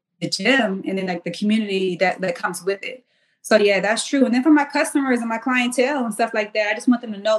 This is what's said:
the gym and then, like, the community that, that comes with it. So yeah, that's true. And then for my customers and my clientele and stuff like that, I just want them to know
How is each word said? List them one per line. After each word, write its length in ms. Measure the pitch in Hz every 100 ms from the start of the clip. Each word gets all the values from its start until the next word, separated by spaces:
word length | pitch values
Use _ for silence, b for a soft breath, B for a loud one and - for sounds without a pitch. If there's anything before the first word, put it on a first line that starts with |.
| _ _
the 100 | 156
gym 520 | - 196 269 214 190 -
and 100 | 190
then, 100 | 190
like, 180 | 175
the 60 | 175
community 640 | 175 208 220 208 190 190 175
that, 260 | 185 175
that 120 | 185
comes 300 | 175 196 180
with 180 | 175 196
it. 220 | 190 - _ _ _ _
So 140 | - 214
yeah, 240 | 202 196
that's 260 | 196 - -
true. 180 | 277
And 100 | 240
then 80 | 247
for 80 | 277
my 140 | 294
customers 560 | 285 294 311 302 269 240
and 80 | 226
my 100 | 226
clientele 680 | 254 254 247 247 254 294 233
and 80 |
stuff 180 | 214 226
like 220 | 220 214
that, 140 | 214 208
I 40 |
just 140 | 214 -
want 140 | 240
them 100 | 233
to 60 | 202
know 180 | 208